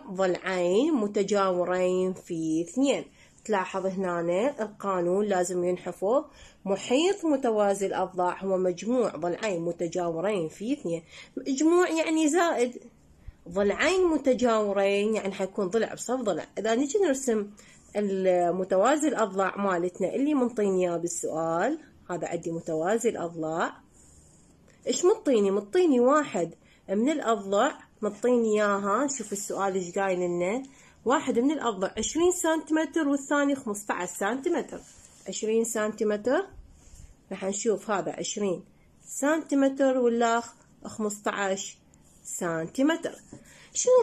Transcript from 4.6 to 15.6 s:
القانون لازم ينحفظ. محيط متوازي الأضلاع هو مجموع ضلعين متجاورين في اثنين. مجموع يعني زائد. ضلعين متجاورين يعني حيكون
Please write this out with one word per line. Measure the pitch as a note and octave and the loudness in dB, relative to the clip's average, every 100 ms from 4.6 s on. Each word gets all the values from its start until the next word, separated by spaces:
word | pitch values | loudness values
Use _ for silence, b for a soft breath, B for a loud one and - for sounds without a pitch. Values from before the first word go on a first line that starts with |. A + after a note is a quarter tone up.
القانون | G#3+ - G3+ F#3 F3 F#3+ | -8 -6 -4 0 2 2
لازم | G#3+ F#3 F3+ F3+ | 2 0 0 0
ينحفظ. | F3 F3+ F#3 F3 G3 C4+ D4+ B B B | -2 -2 -6 -4 0 0 -2 B B B
محيط | F#3 G3 - B3+ F4 G4 | -4 -4 0 2 2 0
متوازي | D#4+ C#4 C4 G#3+ G3+ G3 G3 | 0 0 2 2 2 2 -2
الأضلاع | - F3+ F3+ F3+ - | -2 -4 0 -2 -2
هو | G3 F#3 | -2 0
مجموع | F#3 F3 G#3 B3+ G#3 D3+ | 0 -2 -2 0 0 -2
ضلعين | F3 E3+ A3 F3 | -4 -2 -2 -2
متجاورين | E3+ E3+ E3+ F3+ F3 E3 F#3+ G#3 D#3+ | -4 -4 -4 -2 -4 -2 -2 -2 -4
في | - G#3 | -6 -6
اثنين. | C#4+ F3 E3 - B B - | -4 -4 -6 -8 B B -10
مجموع | C#4 C4+ D#4 F4 F4+ | -4 2 4 4 4
يعني | D#4+ D#4+ D#4+ D#4 | 2 0 2 2
زائد. | E4 E4+ A3+ B3 - A#3+ _ _ - b b - | 4 2 2 0 -4 -18 _ _ -20 b b -6
ضلعين | F3+ G3+ F#3+ C#4 F#4 F4+ | 0 2 2 2 4 4
متجاورين | D4+ C#4 A3 A#3+ A3 G#3 G3 G3 G3+ G#3 | 2 2 4 4 2 2 2 2 4 2
يعني | G#3+ G3 | 0 -2
حيكون | G3 F#3+ - | -4 -4 -2